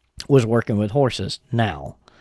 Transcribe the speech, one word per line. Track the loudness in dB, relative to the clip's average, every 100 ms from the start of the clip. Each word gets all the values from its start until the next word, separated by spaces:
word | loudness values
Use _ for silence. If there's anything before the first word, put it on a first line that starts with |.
| _ -14 2
was | 2 4
working | 2 0 -2
with | 0
horses. | 0 0 -2 -8 -10 _
Now, | -2 -2 -4 -12 -18 _ _